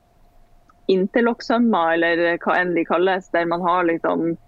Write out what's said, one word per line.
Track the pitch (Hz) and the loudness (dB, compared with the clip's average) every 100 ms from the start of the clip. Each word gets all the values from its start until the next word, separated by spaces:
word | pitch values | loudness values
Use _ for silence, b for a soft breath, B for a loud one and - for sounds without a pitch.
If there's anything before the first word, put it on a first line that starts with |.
| _ _ _ - - - _ _ - | _ _ _ -20 -20 -20 _ _ -2
interlocksømmer, | 190 190 247 240 240 - 233 233 185 165 | 0 0 0 0 -2 -2 0 2 2 2
eller | 165 170 170 170 175 | 0 0 0 0 -2
hva | - 170 | 0 0
enn | 180 | 0
de | 170 156 | -2 0
kalles, | 170 190 180 - | 0 0 -2 -2
der | 170 170 | -2 -2
man | 175 | -2
har | 180 180 | 0 0
liksom, | 170 165 170 175 165 170 | 0 0 -2 -2 -2 -6